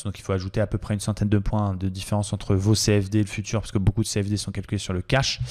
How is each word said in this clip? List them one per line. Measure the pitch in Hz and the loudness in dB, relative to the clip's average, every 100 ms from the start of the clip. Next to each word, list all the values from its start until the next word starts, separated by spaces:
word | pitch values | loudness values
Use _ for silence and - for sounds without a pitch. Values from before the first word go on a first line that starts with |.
| 101 | -2
donc | - | -8
il | |
faut | - | -4
ajouter | 95 95 113 | -4 -2 -2
à | 104 | 0
peu | 104 | -2
près | - | -2
une | 104 | -4
centaine | - 101 104 | -2 0 2
de | 104 | 2
points | - 107 101 | 2 0 0
de | 92 95 | 0 -4
différence | 95 - 104 101 | -4 -2 -2 0
entre | 98 - | -2 0
vos | 95 101 104 | 2 4 4
C | - 104 | 4 4
F | 95 | 4
D | 107 | 0
et | |
le | 101 | 0
futur, | - - 110 | -4 -4 -4
parce | - | -2
que | 104 | 2
beaucoup | 95 110 | 2 2
de | 110 | 0
C | 107 | 0
F | 101 | 0
D | 104 | -2
sont | - | -4
calculés | 98 - 101 | -6 -4 -4
sur | - | -4
le | 90 | -4
cash, | - 131 - - 123 | 0 2 2 -2 -6